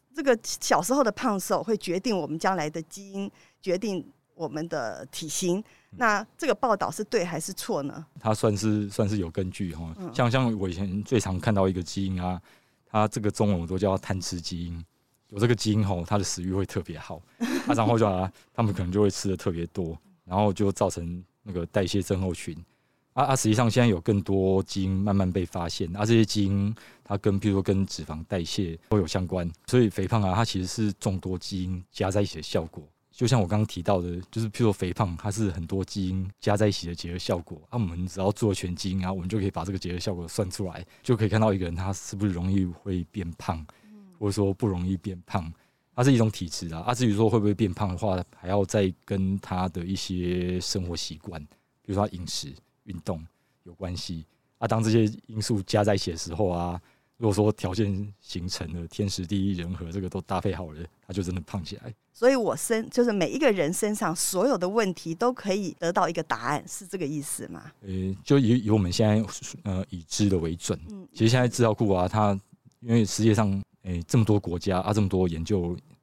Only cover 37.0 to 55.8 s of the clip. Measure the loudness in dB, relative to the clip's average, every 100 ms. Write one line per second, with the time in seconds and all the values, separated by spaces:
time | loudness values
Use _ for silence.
37 | -8 -6 -2 -4 -4 -14 -8 -2 -2 -2
38 | -6 -2 0 2 2 0 -2 -4 -2 -2
39 | -2 -4 -2 -2 -2 -2 -4 -6 -6 -6
40 | -4 -6 -6 -4 -4 -4 -6 -8 -14 _
41 | 0 2 2 4 4 2 0 -4 -4 -6
42 | -8 -2 0 0 0 2 0 -4 -6 -4
43 | -4 -6 -8 -6 -6 -6 -8 -18 -20 -20
44 | -20 -6 -2 2 0 2 0 0 -2 -2
45 | -4 -10 -4 -4 -4 -10 _ _ _ 2
46 | 6 6 4 2 -6 -6 -8 -6 -4 2
47 | 2 4 4 4 4 2 2 0 -2 -2
48 | -2 -2 -4 -8 -2 0 2 2 2 0
49 | -4 -2 0 -2 -2 -2 -2 -4 -4 -4
50 | -4 -2 -2 -2 -2 -2 -2 -4 -4 -4
51 | -8 -10 -12 -14 -14 _ _ _ -4 0
52 | 0 -2 -8 -8 -8 -14 _ _ -14 -10
53 | -6 -8 -8 _ _ _ -20 -10 -8 -6
54 | -8 -10 -12 _ _ -6 0 2 4 4
55 | 4 0 -10 -6 -2 -2 2 2